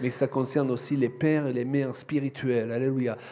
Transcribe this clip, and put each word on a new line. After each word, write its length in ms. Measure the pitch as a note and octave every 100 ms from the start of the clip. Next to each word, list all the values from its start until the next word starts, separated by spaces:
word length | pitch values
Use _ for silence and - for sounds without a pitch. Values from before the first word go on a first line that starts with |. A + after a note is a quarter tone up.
mais 80 | B2+
ça 180 | B2 C3
concerne 420 | C3+ C3 D3 C3+
aussi 260 | A#2+ - C#3+
les 100 | B2
pères 400 | - D#3 D#3 C#3+
et 60 |
les 100 | B2
mères 320 | B2 C#3+ C3 A#2+
spirituels. 760 | - D3 C3+ - C3+ A#2+ A2+
Alléluia. 460 | A#2 C3 C3 B2 A2 -